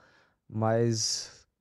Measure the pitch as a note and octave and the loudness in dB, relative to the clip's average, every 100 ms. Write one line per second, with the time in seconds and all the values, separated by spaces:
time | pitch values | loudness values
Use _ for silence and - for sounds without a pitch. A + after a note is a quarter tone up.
0 | _ _ _ _ - G#2+ A2 A2+ A#2+ A2 | _ _ _ _ -10 -2 2 2 2 0
1 | - - - - _ _ | -2 -4 -10 -18 _ _